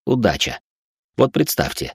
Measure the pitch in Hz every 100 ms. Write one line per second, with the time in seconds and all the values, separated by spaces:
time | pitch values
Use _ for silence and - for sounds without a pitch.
0 | - 127 104 73 - - _ _ _ _
1 | _ - 131 - - - 67 - 69